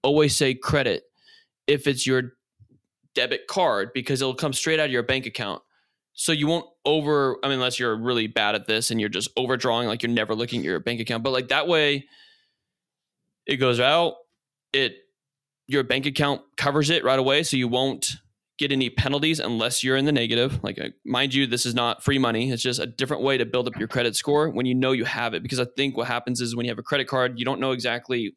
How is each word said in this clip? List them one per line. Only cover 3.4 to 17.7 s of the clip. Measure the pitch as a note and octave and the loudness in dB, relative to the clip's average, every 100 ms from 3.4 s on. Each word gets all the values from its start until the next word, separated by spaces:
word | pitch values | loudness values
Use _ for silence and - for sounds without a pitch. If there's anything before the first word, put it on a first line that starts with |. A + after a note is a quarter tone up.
| - | -4
card, | G3 E3+ G#2 G2 | 0 2 2 0
because | C3 A#2 C3+ | -4 -2 -2
it'll | C3 | 0
come | B2+ D3+ | -2 -2
straight | B2+ - D#3+ | -2 0 0
out | D3+ | 2
of | |
your | B2 | 0
bank | A2+ C3 B2+ | 0 -2 -4
account. | - G#2 F2+ _ _ _ _ _ | -8 -6 -8 _ _ _ _ _
So | - - | -6 -2
you | D#3 D3 | 0 0
won't | E3+ - _ C#3+ | 0 -4 _ 0
over, | D#3 D3 D3 C#3 - | 2 2 2 2 0
I | C#3 | -2
mean, | C3+ | 0
unless | B2+ B2 | 0 0
you're | B2 A2 | -2 0
really | A#2 A#2+ A2 | 0 0 0
bad | A2+ G#2 G#2+ | 0 0 0
at | F#2+ | 0
this | A2 A#2 | 0 0
and | A2+ | 0
you're | G#2+ | -2
just | F#2+ A2 - | -2 -4 -2
overdrawing, | B2 B2+ B2+ A#2 A#2+ | 0 0 2 0 0
like, | A#2 | -2
you're | A#2+ | 0
never | A#2 G#2+ | 0 0
looking | A2 A#2 A#2 | -2 -4 -4
at | D2+ | -2
your | F2+ | -2
bank | - A#2 | -2 -4
account. | A#2 A#2 | -4 -2
But, | A#2+ | 0
like, | C3 B2 | -2 0
that | C3+ D#3 | 0 2
way | D#3+ D3 C#3+ C#3 - - _ _ _ _ _ _ _ _ _ _ _ - | 2 4 0 -4 -20 -20 _ _ _ _ _ _ _ _ _ _ _ -4
it | C#3 | 2
goes | B2+ A#2+ | 2 4
out, | B2+ D#3+ E3+ - _ _ _ _ _ | 4 4 2 -2 _ _ _ _ _
it, | C3+ C3 - _ _ _ _ _ _ - | 0 0 -4 _ _ _ _ _ _ -2
your | C#3 | -2
bank | B2 B2+ D3+ | 0 0 -2
account | C3+ C#3+ C#3+ - - | 0 0 0 -6 -4
covers | C#3+ C#3+ D3 | 0 2 2
it | E3 | 2
right | - C3+ | 2 2
away. | C3 C#3+ | 4 2
So | E3 C3+ | 2 0
you | |
won't | B2 | 0